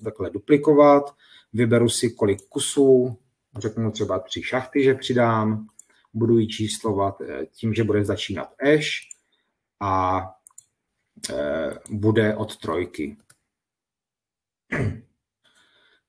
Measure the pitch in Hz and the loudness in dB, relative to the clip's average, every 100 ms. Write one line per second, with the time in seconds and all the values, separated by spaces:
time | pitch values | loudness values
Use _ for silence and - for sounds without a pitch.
0 | 110 - - 101 - 147 151 147 147 143 | -10 -8 -8 -8 2 4 6 6 8 6
1 | 143 _ _ - _ 110 117 120 120 - | 2 _ _ -20 _ -2 2 4 2 0
2 | 117 - 107 98 - 143 - 143 135 131 | -4 0 -2 -2 -6 -8 -4 2 6 6
3 | 127 123 _ _ _ 117 110 117 110 - | 4 -6 _ _ _ -8 -6 -2 -4 -2
4 | 104 90 - - - 127 131 143 135 131 | -4 -4 -6 -10 -6 -6 -2 2 2 2
5 | - 123 117 110 107 107 - - _ _ | 0 0 2 2 0 -4 -8 -20 _ _
6 | _ 113 117 117 107 - 107 - 110 98 | _ -4 2 2 2 -4 -6 -4 -4 -2
7 | 98 - - 69 78 - 113 107 107 104 | -2 -4 -12 -10 -10 -6 -4 -2 0 0
8 | 98 95 - 95 - _ 135 151 151 - | 0 -4 -6 -8 -8 _ 2 2 0 -8
9 | - - _ _ _ _ _ _ 98 95 | -12 -20 _ _ _ _ _ _ -2 0
10 | 92 95 92 - - - _ _ _ _ | 0 -2 -6 -16 -20 -20 _ _ _ _
11 | _ - - - 73 80 78 - - 104 | _ -14 -8 -6 -4 -4 -6 -10 -12 -2
12 | 107 110 107 107 107 - - 80 90 - | 2 2 0 -2 -8 -8 -6 -4 -6 -8
13 | 71 71 _ - _ _ _ _ _ _ | -10 -10 _ -20 _ _ _ _ _ _
14 | _ _ _ _ _ _ _ - 113 - | _ _ _ _ _ _ _ -4 -4 -6
15 | _ _ _ _ _ _ _ _ _ _ | _ _ _ _ _ _ _ _ _ _